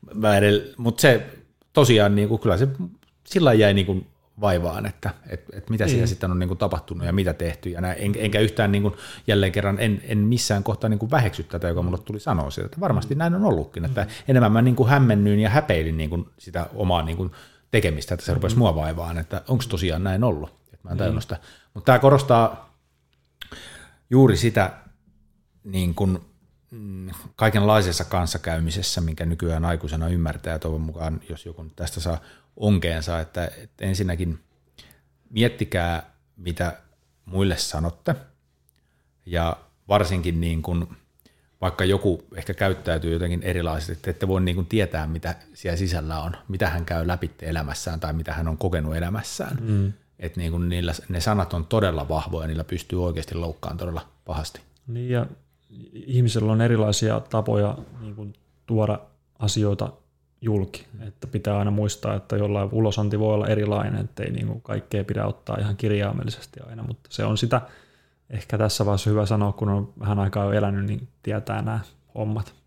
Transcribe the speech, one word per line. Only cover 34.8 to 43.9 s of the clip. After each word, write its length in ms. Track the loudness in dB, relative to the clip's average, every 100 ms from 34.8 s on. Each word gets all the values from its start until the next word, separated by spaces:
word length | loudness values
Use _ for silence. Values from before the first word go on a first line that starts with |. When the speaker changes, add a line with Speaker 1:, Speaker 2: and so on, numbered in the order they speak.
| -20 _ _ _ _
Speaker 1:
miettikää, 840 | 0 0 0 -2 0 0 -2 -6 _ _ -12
mitä 400 | -8 -4 -4 -6 _ _ _ _ -8
muille 320 | 0 2 0
sanotte, 580 | -2 -4 -4 -4 -4 -4 -6 _ _ _ _ _ _ _ _ _ -6
ja 320 | -2 -2 -4 -10 _ 2
varsinkin 540 | 2 4 0 0 0
niin 200 | 0 -2
kun, 260 | -2 -2 -4 -10 _ _ _ _ _ _
vaikka 240 | -4 0 2
joku 380 | 2 2 -2 -6 -12
ehkä 180 | -10
käyttäytyy 600 | -2 -2 -2 -2 -2 -2
jotenkin 300 | -2 -2 -2
erilaisesti, 480 | -2 -2 -2 -4 -6